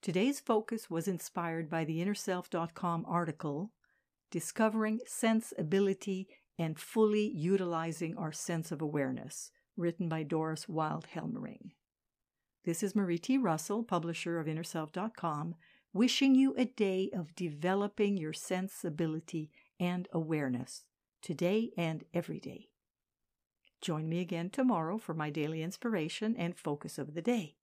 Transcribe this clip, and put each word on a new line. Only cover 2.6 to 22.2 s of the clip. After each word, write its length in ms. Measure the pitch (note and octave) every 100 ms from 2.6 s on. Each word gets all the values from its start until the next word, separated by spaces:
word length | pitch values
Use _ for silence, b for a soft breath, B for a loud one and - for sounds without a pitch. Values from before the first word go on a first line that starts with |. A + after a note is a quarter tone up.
| E3
com 320 | - F3 E3+ E3
article, 680 | F3 E3 D3+ D3+ C#3+ G3+ _ _ _ _ _ _
Discovering 720 | - - - A3 A3 G#3+ A3 -
Sense 480 | - A3+ A3 - -
Ability 720 | D#3 G3 G3+ F#3+ - F#3+ F#3+ b b -
and 220 | D#3+ D#3
Fully 500 | - A3+ G#3+ G#3+ G#3+ E3
Utilizing 800 | D#3+ G3 F3+ E3+ E3 E3 E3 E3+
Our 140 | D#3+
Sense 400 | D#3 - E3+ D#3+
of 100 | D3+
Awareness, 680 | D#3 D3+ C3+ C3 - - - _ _ -
written 320 | E3+ E3 E3+
by 160 | D#3+
Doris 460 | D3+ D#3+ D#3+ D#3 -
Wilde 380 | D#3+ D#3 D#3 D#3+
Helmering. 580 | - - - B3 - - _ _ _ _ _ _ _ _ _
This 180 | - E3+
is 140 | G3+ G#3
Marie 220 | F#3+ E3+
T. 200 | - C4+
Russell, 460 | A3+ D#3 - G#3+
publisher 560 | A#3 F3+ E3+ E3 F3 E3+
of 80 | D#3
inner 160 | D#3
self 300 | E3 E3 D#3
dot 240 | F3+ G#3+ -
com, 380 | E3+ D3 D#3+ E3+ b b b
wishing 420 | F#3 B3 - C4+
you 220 | C4 C4+ -
a 60 |
day 460 | B3+ - G3+ F#3+ F#3+
of 220 | F#3+ D#3+ -
developing 800 | F3 D3 F3 G3 G3+ - G#3 G3+
your 160 | D#3
sense 540 | D#3 - F#3 F#3+ - F3
ability 640 | D3+ E3 D#3 - E3 D3+ b b _
and 260 | F3 F3+ F3+
awareness, 720 | E3 D#3+ D#3 C#3 B2 - - - _ _ _
today 500 | - D3+ F3 G#3+ A3+ -
and 280 | E3 D#3+ -
every 260 | F3